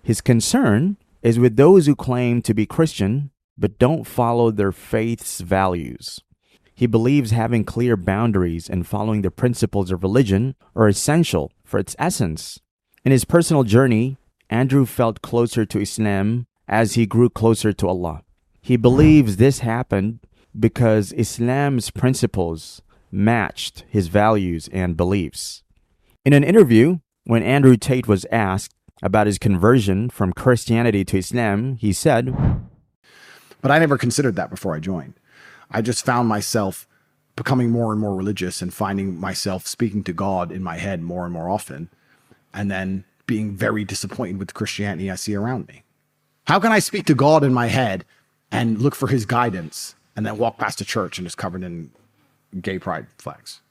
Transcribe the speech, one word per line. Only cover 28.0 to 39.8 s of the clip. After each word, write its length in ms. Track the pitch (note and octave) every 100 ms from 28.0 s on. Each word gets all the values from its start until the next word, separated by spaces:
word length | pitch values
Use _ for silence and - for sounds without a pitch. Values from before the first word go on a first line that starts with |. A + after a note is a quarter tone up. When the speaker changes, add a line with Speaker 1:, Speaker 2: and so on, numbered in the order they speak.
| A#2
Speaker 1:
was 180 | G2 -
asked 420 | A2+ G2+ F#2+ - _ _ _
about 260 | - G#2 G#2
his 100 | G2
conversion 720 | - F#2+ G2+ C3 G2 F#2+ A#2+
from 220 | - F#2+
Christianity 720 | - C3 A#2+ - A#2 A#2+ G2+
to 140 | F#2 G2
Islam, 580 | F2+ B2 A#2 G2+ B2+ B2
he 160 | G#2+
said, 420 | F#2 D#3+ C3+ B2+ - - - - _ _ _ _ _ - - _ _
Speaker 2:
But 80 | C3
I 80 | D3+
never 180 | D#3+ C#3
considered 400 | B2 A2+ C3+ F2+
that 140 | -
before 240 | F#2 F#2+
I 60 | D#2
joined. 340 | E2 F2+ C2 - _ _ - - _
I 100 | A2
just 240 | A2+ A#2
found 240 | - A#2+ A#2+
myself 600 | G#2 G2+ A2+ G2 - - _ _ _ _ -
becoming 340 | - C3 A#2+
more 220 | A#2 A2+
and 80 | G#2+
more 140 | G#2
religious 460 | F#2+ F#2+ G2+ F2+ -
and 140 | F2+
finding 440 | - G#2 G2 G2 E2+
myself 480 | F#2+ F#2 G#2 F#2 -
speaking 360 | -